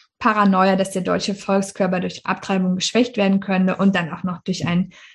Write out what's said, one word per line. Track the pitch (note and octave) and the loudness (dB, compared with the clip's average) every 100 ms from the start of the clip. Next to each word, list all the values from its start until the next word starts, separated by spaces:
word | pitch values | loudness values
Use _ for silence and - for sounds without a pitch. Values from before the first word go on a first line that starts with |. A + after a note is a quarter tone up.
| _ - | _ -2
Paranoia, | A#3 G#3+ G3+ F#3+ F#3+ | 0 4 4 4 4
dass | F#3+ F#3+ | 2 0
der | F#3 | -2
deutsche | F3+ F3+ G#3 G3 | -2 -2 -2 -6
Volkskörper | - G3 G3 - - F3+ | 0 0 0 -2 -2 -2
durch | F#3 - - | -4 -8 -6
Abtreibung | F#3+ - F#3+ F#3 | -6 -2 -2 0
geschwächt | F#3 - A3+ B3 G#3 | -2 0 0 0 0
werden | G3 G3 | 2 0
könne | G3 F#3+ F#3 - | 0 0 0 2
und | G3 | 2
dann | F#3+ D#3+ | 2 -2
auch | F3 | -6
noch | F#3 F3 | -8 -6
durch | - F3 E3+ | -6 -4 -2
einen | F3 F#3+ - - | -2 -2 -8 -20